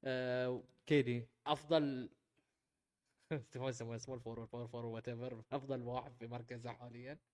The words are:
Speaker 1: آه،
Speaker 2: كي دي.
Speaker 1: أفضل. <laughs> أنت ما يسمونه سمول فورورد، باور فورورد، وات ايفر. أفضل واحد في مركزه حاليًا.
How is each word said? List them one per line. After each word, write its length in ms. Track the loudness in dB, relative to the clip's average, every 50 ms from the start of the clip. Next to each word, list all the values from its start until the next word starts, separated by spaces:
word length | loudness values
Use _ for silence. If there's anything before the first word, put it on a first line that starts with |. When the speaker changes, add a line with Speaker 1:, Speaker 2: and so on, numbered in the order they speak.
| 0
Speaker 1:
آه، 600 | 0 0 2 2 2 4 4 4 2 2 0 -4 -10 -20 _ _
Speaker 2:
كي 160 | 6 8 8
دي. 260 | 8 8 4 0 0 -4 _ _ _ 2
Speaker 1:
أفضل. 640 | 2 2 4 6 6 6 6 6 0 -2 -4 -8 -10 _ _ _ _ _ _ _ _ _ _ _ _ _ _ _ _ _ _ _ _ _ _ _
<laughs> 0 |
أنت 260 | -4 -4 -4 -6 -6 -2
ما 120 | -2 -2
يسمونه 280 | 0 -2 -4 -4 -4 -6
سمول 220 | -4 -6 -6 -6
فورورد، 300 | -6 -6 -6 -6 -8 -6
باور 160 | -6 -6 -6 -4
فورورد، 260 | -4 -4 -4 -4 -4
وات 160 | -4 -4 -4
ايفر. 340 | -4 -4 -4 -6 -6 -8 -8 _
أفضل 300 | -4 -4 -2 -2 -2 -2
واحد 320 | -2 -2 -2 -2 -4 -6 -12
في 140 | -12 -10 -8
مركزه 440 | -6 -8 -8 -8 -10 -8 -6 -8
حاليًا. 460 | -8 -8 -12 -14 -14 -12 -12 -12 -12 -14 _ _